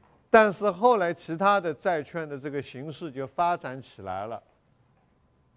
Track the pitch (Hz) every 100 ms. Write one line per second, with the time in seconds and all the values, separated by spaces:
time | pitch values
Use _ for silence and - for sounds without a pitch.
0 | _ _ _ 226 214 180 202 180 233 233
1 | 175 165 - 165 196 202 170 151 196 165
2 | 143 170 156 143 143 139 131 123 147 139
3 | 170 131 135 - 175 175 143 131 123 -
4 | 95 92 107 107 _ _ _ _ _ _
5 | _ _ _ _ _